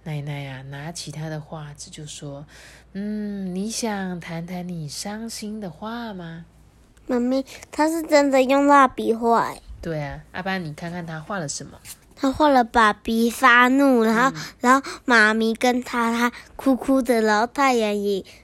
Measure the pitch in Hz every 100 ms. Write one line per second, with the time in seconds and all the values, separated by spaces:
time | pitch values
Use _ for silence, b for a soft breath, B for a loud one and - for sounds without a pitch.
0 | - 151 143 143 139 131 135 139 151 170
1 | - 151 160 156 151 160 151 143 - -
2 | 151 - 147 139 147 B B B B 190
3 | 208 214 208 202 190 180 208 220 226 202
4 | 190 180 165 165 170 180 180 170 151 -
5 | 202 208 226 220 208 214 202 156 214 233
6 | 233 190 170 165 165 _ _ _ _ _
7 | - 247 247 262 269 B B - 302 330
8 | 311 302 285 269 262 277 285 285 262 -
9 | 214 226 233 226 135 139 - - 180 156
10 | 143 139 151 - 185 190 165 147 170 175
11 | 165 160 156 202 147 - 151 151 - -
12 | _ - 277 262 302 262 233 240 220 208
13 | - 226 233 220 254 240 247 262 277 247
14 | 220 220 254 254 B B 240 262 B B
15 | - 233 214 220 226 226 254 247 247 247
16 | 233 233 240 B B - - 254 - 269
17 | 262 233 220 208 240 - 277 247 214 208
18 | 202 196 - B